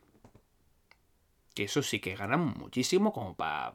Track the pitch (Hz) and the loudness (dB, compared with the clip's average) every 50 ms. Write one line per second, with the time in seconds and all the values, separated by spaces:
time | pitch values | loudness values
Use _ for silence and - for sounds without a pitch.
0 | _ _ _ _ - - - - _ _ _ _ _ _ _ _ _ _ - _ | _ _ _ _ -20 -20 -20 -20 _ _ _ _ _ _ _ _ _ _ -20 _
1 | _ _ _ _ _ _ _ _ _ _ - - 101 98 - 147 - - - 104 | _ _ _ _ _ _ _ _ _ _ -4 -4 -2 0 2 0 0 2 0 -2
2 | - 90 95 101 101 104 127 165 175 131 101 - - - - 127 127 - 175 185 | -2 -4 -6 -4 -2 0 2 2 2 2 0 -4 -8 -6 -2 0 2 4 4 4
3 | 110 110 - 117 117 92 80 - 85 80 73 73 60 57 | 4 4 0 -2 -6 -6 -6 -4 -4 -2 -2 -2 -4 -6